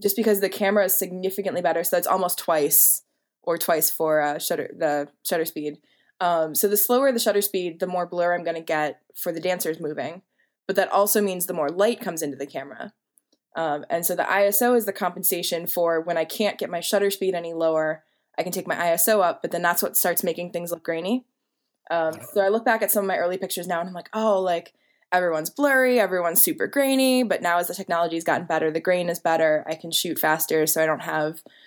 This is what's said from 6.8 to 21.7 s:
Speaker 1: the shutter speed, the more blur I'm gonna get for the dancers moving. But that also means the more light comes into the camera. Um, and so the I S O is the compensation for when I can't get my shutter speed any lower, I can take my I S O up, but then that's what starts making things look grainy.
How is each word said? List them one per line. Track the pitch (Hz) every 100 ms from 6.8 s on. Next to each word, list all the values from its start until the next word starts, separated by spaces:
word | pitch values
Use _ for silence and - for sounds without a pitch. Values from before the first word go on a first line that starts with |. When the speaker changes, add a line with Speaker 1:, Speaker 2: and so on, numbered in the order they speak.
| - 247 277
Speaker 1:
the | 233
shutter | 226 202
speed, | 202 190 180 165
the | 180
more | 180 175
blur | 175 175
I'm | 175
gonna | 165 165
get | 165 156 151 - _
for | - 180
the | 165
dancers | 175 180 156 160
moving. | 156 147 143 180 - _ _ _ -
But | 190
that | 185
also | 190 202 214
means | 202 180 180
the |
more | 175 147
light | 175 214 240
comes | 202 160
into | 147 131
the | 143
camera. | 135 139 113 208 - _ _ _ _ _ 165
Um, | 160 147 -
and | 170 175
so |
the | 175 -
I | 190 202
S | 208
O | 247
is | 247 208
the |
compensation | 196 185 185 180 175 170 165 170
for | 175 170 165
when | 165 170
I |
can't | 160 - 208 -
get | -
my | 170
shutter | - 208 196
speed | 196 190
any | 175 170
lower, | 165 165 160 156 160 _ _ _ -
I |
can | 175
take | 175 170
my | 156
I | 170
S | 165 -
O | 214
up, | 175 151
but | 175
then | 170
that's | 170 175
what | 202 -
starts | 180 170
making | - 165 175
things | 170 170
look | 170
grainy. | - 165 180 254 - _ _ _ _